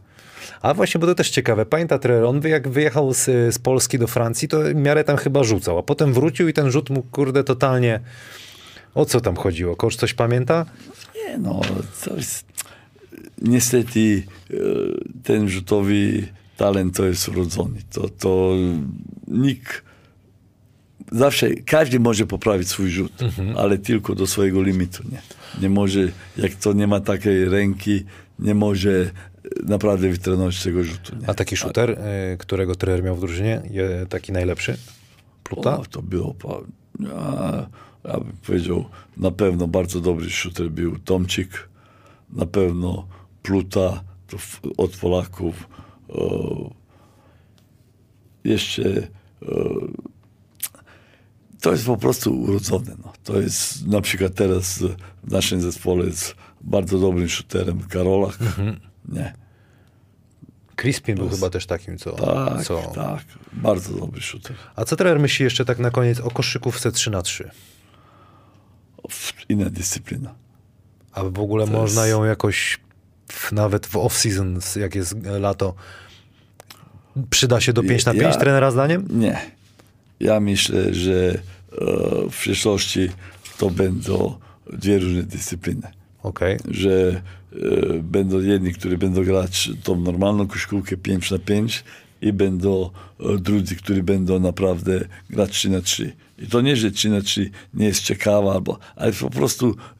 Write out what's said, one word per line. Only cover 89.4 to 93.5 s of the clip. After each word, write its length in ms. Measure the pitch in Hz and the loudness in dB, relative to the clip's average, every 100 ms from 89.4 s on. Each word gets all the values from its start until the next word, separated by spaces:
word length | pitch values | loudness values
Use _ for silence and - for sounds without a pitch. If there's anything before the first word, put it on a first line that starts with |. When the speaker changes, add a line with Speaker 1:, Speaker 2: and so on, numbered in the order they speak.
| 92 92 - - | 2 -2 -4 -4
Speaker 2:
tą 180 | - 90 | -2 0
normalną 460 | 87 87 98 104 98 | 0 2 2 2 0
koszykówkę 500 | - - 101 92 92 | -4 -4 -4 -4 -6
pięć 340 | 90 95 90 | -2 -2 0
na 80 | 95 | -4
pięć 460 | 95 104 113 - - - - - | 0 0 0 -4 -10 -20 -20 -4
i 120 | 110 | 0
będą, 580 | 101 98 92 98 95 92 - - - | 2 2 2 0 0 -2 -8 -20 -8
e, 180 | - 101 | -2 -2
drudzy, 380 | 92 | 0